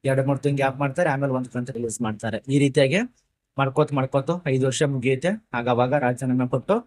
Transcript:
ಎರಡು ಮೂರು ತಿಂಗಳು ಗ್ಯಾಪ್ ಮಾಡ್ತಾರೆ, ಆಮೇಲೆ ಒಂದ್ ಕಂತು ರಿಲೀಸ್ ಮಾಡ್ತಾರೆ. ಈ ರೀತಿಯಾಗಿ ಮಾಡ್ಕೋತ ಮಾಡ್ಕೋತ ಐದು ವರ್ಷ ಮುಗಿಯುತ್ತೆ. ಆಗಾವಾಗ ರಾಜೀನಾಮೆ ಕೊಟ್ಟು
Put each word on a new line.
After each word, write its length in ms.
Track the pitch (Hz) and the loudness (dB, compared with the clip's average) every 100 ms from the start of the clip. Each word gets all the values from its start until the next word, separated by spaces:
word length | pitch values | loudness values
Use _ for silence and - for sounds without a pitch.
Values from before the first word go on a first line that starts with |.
ಎರಡು 220 | 135 131 135 | 0 0 0
ಮೂರು 120 | 139 | 0
ತಿಂಗಳು 180 | 147 139 | 0 0
ಗ್ಯಾಪ್ 220 | 135 135 | 0 0
ಮಾಡ್ತಾರೆ, 320 | 143 135 160 | -2 0 0
ಆಮೇಲೆ 220 | 135 139 | 0 0
ಒಂದ್ 160 | 127 123 | -2 -4
ಕಂತು 240 | 127 120 | -6 -6
ರಿಲೀಸ್ 300 | 113 117 107 | -6 -6 -4
ಮಾಡ್ತಾರೆ. 400 | 113 104 113 107 - | -4 -4 -6 -6 0
ಈ 100 | 139 | 2
ರೀತಿಯಾಗಿ 420 | 139 135 135 175 247 _ _ _ _ - | 4 4 4 2 -2 _ _ _ _ -2
ಮಾಡ್ಕೋತ 340 | 135 135 151 | 0 2 0
ಮಾಡ್ಕೋತ 380 | 143 131 143 135 175 151 | 0 0 -2 -2 -4 0
ಐದು 200 | 131 131 | 0 0
ವರ್ಷ 160 | 127 | 2
ಮುಗಿಯುತ್ತೆ. 680 | 147 135 127 131 170 214 _ | 0 0 0 0 0 -4 _
ಆಗಾವಾಗ 420 | 123 120 120 123 | -4 0 2 2
ರಾಜೀನಾಮೆ 540 | 147 123 123 127 127 123 | 2 0 0 0 0 0
ಕೊಟ್ಟು 280 | 131 - 220 | -2 0 0